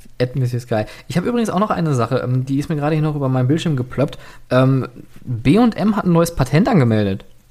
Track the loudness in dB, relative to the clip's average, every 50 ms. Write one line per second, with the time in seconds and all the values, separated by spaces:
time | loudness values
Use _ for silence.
0 | -20 -20 -6 -4 -4 -4 -2 -4 -4 -2 -4 -6 -6 -4 -4 -4 -4 -4 -10 -18
1 | -14 -6 -4 -4 -2 -2 -2 -2 -2 -2 0 -2 -2 -2 -2 -2 0 0 0 0
2 | 0 0 -2 -2 -2 -2 -2 -2 -2 -2 -4 -4 -2 -4 -4 -2 -2 -2 0 0
3 | 0 -2 -2 -2 -2 -2 0 0 2 2 0 0 0 -2 -2 -2 -4 -6 -2 -2
4 | -2 -2 -2 -10 -18 -20 -20 -20 -6 0 2 4 4 4 2 0 -2 -6 -10 -16
5 | -20 -20 -20 -18 -10 -8 -8 -2 2 4 4 6 4 2 2 0 -2 0 0 0
6 | 0 2 4 4 2 2 0 -2 -2 2 2 2 2 4 4 4 4 4 4 2
7 | 2 0 -2 -4 -8 -16 -20 -20 _ _